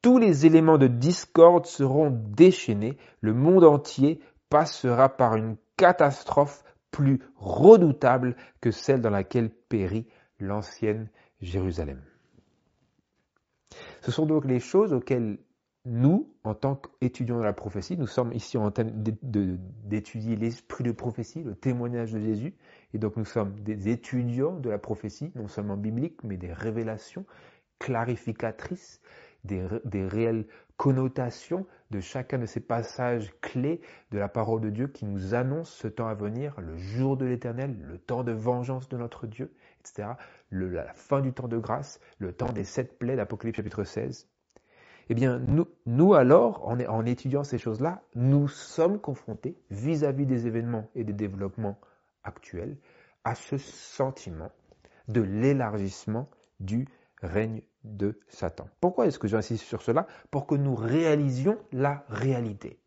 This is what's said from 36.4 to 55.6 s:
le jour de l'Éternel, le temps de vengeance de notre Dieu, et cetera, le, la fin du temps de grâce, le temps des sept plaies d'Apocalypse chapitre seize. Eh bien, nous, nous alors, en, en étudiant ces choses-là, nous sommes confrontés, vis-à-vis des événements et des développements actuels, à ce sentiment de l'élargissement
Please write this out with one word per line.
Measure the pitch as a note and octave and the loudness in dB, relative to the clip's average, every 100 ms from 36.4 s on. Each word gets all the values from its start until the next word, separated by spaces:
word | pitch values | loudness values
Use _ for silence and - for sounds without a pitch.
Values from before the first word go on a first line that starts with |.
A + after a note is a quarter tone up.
| C#3+ C#3 | -10 -10
le | E2 E2 | -14 -12
jour | F#2+ A2+ C3+ C3+ | -10 -4 -2 -2
de | |
l'Éternel, | B2+ B2 B2 A#2 C#3 A2 | -4 -4 -6 -8 -8 -10
le | C#2+ F2 | -14 -18
temps | - A#2+ | -8 -6
de | A#2+ | -4
vengeance | A2 A#2 B2 B2 C3 C3 | -4 -2 -2 -4 -8 -10
de | B2 | -10
notre | A#2 - A#2 | -10 -12 -14
Dieu, | G#2+ - | -12 -14
et | _ _ _ | _ _ _
cetera, | - - G#2 B2+ - - _ | -18 -12 -12 -12 -18 -20 _
le, | F#2+ F#2 | -8 -6
la | F2 C2+ | -6 -10
fin | - - C#3 | -16 -4 -2
du | C3+ | -2
temps | B2 B2 | -6 -6
de | A#2 | -6
grâce, | A2 B2 C#3 - _ _ | -4 -8 -8 -18 _ _
le | F#2+ | -12
temps | - B2 | -6 -6
des | A#2 | -6
sept | - - B2 _ | -6 -8 -8 _
plaies | B2 C3 | -6 -4
d'Apocalypse | G#2 G#2+ A2+ A2 | -6 -6 -8 -8
chapitre | G#2 - | -8 -8
seize. | G2+ - C3 B2 _ _ _ _ _ _ _ - - | -8 -6 -8 -10 _ _ _ _ _ _ _ -20 -6
Eh | |
bien, | A#2 C3 B2 | -2 0 0
nous, | B2+ D3+ F3 _ - | 0 0 -2 _ -4
nous | A#2+ F3+ | 4 6
alors, | F3 B2+ E3 A#3 G3+ - | 8 8 6 6 -2 -6
en, | A#2+ | -6
en | B2 A2+ | -2 -2
étudiant | A2+ B2+ C3+ C#3+ | -2 -4 -2 -4
ces | C#3 A#2+ | -4 -6
choses-là, | A#2 A2 D3+ F#3 _ | -6 -4 -6 -6 _
nous | - B2+ C#3+ C#3+ | -2 2 2 0
sommes | - - - E3 G3+ | -6 -12 0 0 0
confrontés, | F3 C3 - A2 C3+ F3+ _ | -6 -10 -12 -10 -10 -12 _
vis-à-vis | G2+ C3+ D#3+ D3 C3+ | -8 -4 -2 -2 -2
des | C#3 B2+ A#2 | -2 -2 -2
événements | A2+ A#2+ A#2 A2+ | -4 -4 -6 -8
et | - | -8
des | G#2+ | -8
développements | G#2 G#2 F#2+ G2 - G#2 G2+ _ _ _ _ | -6 -6 -6 -8 -6 -8 -8 _ _ _ _
actuels, | G#2 - - F2+ A#2 C#3+ _ _ _ _ | -18 -18 -16 -12 -12 -14 _ _ _ _
à | - | -8
ce | A#2 - C#3 | -8 -8 -10
sentiment | - - - - C3+ C3 - D#2+ F2+ _ _ _ _ _ - | -10 -20 -20 -6 -6 -6 -14 -14 -16 _ _ _ _ _ -4
de | A2 | -2
l'élargissement | G2+ G#2 C3 C#3 | -2 0 0 0